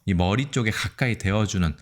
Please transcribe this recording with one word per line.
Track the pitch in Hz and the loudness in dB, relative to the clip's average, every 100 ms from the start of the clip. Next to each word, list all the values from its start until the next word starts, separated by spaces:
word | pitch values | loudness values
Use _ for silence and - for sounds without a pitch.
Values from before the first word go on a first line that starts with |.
| - | -2
이 | |
머리 | 90 90 104 143 | 2 2 2 0
쪽에 | 139 110 | -2 -2
가까이 | 104 - - 131 107 | -2 -4 -2 -2 0
대어주는 | 98 104 107 95 85 73 | 0 0 0 0 0 -2